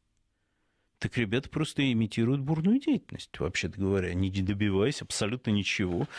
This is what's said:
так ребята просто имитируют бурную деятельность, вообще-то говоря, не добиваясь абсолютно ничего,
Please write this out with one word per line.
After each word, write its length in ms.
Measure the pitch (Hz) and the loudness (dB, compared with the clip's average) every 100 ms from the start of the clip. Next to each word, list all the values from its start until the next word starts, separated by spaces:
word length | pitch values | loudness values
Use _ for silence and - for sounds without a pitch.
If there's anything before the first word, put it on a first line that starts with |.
| _ _ _ _ _ _ _ _ _ _ | _ _ _ _ _ _ _ _ _ _
так 180 | - - | -4 0
ребята 320 | 107 120 - | 0 0 -2
просто 420 | 151 156 - 139 | -4 -2 0 2
имитируют 500 | 113 110 - 117 139 | 2 2 2 0 0
бурную 380 | 135 160 175 254 | 0 0 4 2
деятельность, 600 | 320 247 - - - - | 2 0 -2 -14 -12 -6
вообще-то 400 | 71 - 90 - | -4 -2 -2 0
говоря, 340 | 95 98 90 | 2 2 0
не 160 | 90 95 | 0 0
добиваясь 720 | 98 95 101 104 95 117 151 | 0 0 0 2 2 2 -2
абсолютно 500 | 156 - 104 127 - | -8 -4 -4 -2 0
ничего, 560 | 104 92 - 92 87 143 | 0 0 -2 0 -2 -4